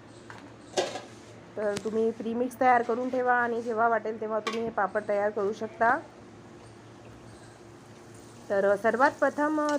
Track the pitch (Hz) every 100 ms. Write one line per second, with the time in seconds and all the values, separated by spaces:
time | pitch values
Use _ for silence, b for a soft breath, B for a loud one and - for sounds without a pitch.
0 | - - - - - - - - 180 -
1 | - - - - - - 214 202 208 220
2 | 226 226 220 233 254 254 254 247 233 233
3 | 254 254 247 247 240 233 233 220 233 226
4 | 214 220 214 220 214 226 226 220 190 208
5 | 208 202 208 214 196 214 214 - 226 269
6 | - - - - - - - - - -
7 | - - - - - - - - - -
8 | - - - - - 202 196 202 226 226
9 | 285 285 277 - 294 311 294